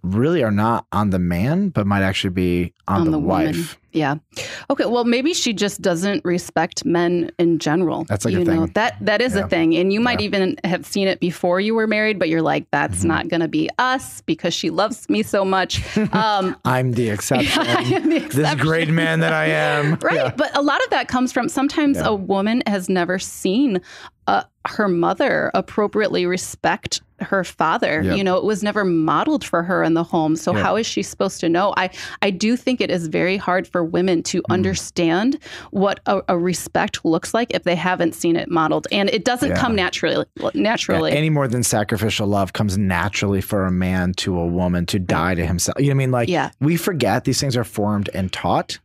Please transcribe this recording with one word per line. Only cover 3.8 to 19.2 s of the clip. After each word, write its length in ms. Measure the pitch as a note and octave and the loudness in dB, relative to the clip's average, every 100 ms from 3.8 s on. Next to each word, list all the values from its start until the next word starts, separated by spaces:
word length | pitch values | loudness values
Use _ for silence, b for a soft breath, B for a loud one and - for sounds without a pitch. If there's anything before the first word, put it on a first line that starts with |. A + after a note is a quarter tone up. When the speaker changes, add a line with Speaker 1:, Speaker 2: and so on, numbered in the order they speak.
| _ | _
Speaker 2:
Yeah. 220 | D#3+ C#3+ D3+ _ B B B B | -2 -2 -2 _ B B B B
Okay. 160 | C#4 G3+ | -2 0
Well, 180 | A#3+ | 2
maybe 300 | A#3+ A#3+ C#4 | 2 2 0
she 180 | F4+ B3 | 0 -2
just 300 | G#3+ B3 - | 0 -2 0
doesn't 420 | F#3 E3+ G3 G3 | 0 0 0 -2
respect 600 | F3 F3 - - E3 - E3+ | 0 -2 -2 -2 -2 -4 0
men 440 | E3+ F3 F3 - - | 2 2 0 -2 0
in 180 | E3+ D#3+ | 2 2
general. 460 | D#3 D#3+ F3 C3+ | 2 0 0 -2
Speaker 1:
That's, 200 | D#3+ G2+ | -2 -2
like, 100 | - | 0
a 40 | - | 0
Speaker 2:
You 60 | |
know, 200 | E3+ E3 | 2 0
Speaker 1:
thing. 80 | E3 | 0
Speaker 2:
that, 200 | - A#3 - | 0 -2 -2
that 200 | G3+ G#3 | -2 0
is 140 | B3 | 2
Speaker 1:
Yeah. 100 | G3+ | 0
Speaker 2:
a 40 | - | 0
thing. 280 | F3 E3 E3 | 2 2 2
And 160 | F#3 | 2
you 80 | G3+ | 2
might 200 | B3 A#3 | 0 0
Speaker 1:
Yeah. 60 | G#3 | -2
Speaker 2:
even 300 | G3+ F#3 - | 0 0 -2
have 220 | F3+ F3 - | -2 -4 -2
seen 200 | G#3 F#3+ | -2 0
it 100 | - | 0
before 400 | F3+ - F3+ F3+ | -2 0 0 2
you 140 | G#3 | 2
were 140 | A3+ A3 | 0 2
married, 300 | G#3+ G#3+ G3+ | 2 0 0
but 100 | E3+ | 0
you're 120 | E3 | 2
like, 260 | D#3 D3 - | 2 0 0
"That's 300 | C#3+ D3+ - | 0 0 0
Speaker 1:
Mm-hmm. 80 | E3+ | 0
Speaker 2:
not 200 | D#3+ E3 | 0 0
gonna 200 | E3+ D#3+ | -2 0
be 200 | D3+ D#3 - | 0 -2 0
us 440 | B3+ B3+ - - - | 0 0 -6 -12 -6
because 280 | D#3+ F3 | -2 -2
she 160 | - D#3+ | -2 -2
loves 360 | D#3+ G#3+ A#3 - | 0 -2 -2 -2
me 120 | G#3 | -2
so 200 | G#3+ G#3 | 0 0
much." 380 | F#3+ F#3+ F3+ - - G#3 | 2 0 0 -4 -2 -2
Speaker 1:
<laughs> 160 | G#3+ | 0
Speaker 2:
Um, 440 | G#3 A3 G#3 F#3 - | 0 2 2 0 -2
Speaker 1:
I'm 280 | B2 B2+ B2+ | 0 0 0
the 180 | A#2 A#2 | 0 0
Speaker 2:
<laughs> 60 | G2+ | -2
Speaker 1:
exception. 480 | - C3 F#2+ - | 0 0 2 0
Speaker 2:
Yeah, 100 | D#4 - | 0 0
I 40 | |
am 260 | B2 F4+ D#4+ | 2 0 2
the 100 | D#4+ | 0
Speaker 1:
This 340 | - C3+ D3+ | 0 0 0
great 280 | D3 D3+ E3 | 2 2 2
Speaker 2:
exception. 100 | D#3+ | 2
Speaker 1:
man 260 | E3 D#3+ D#3+ | 2 2 2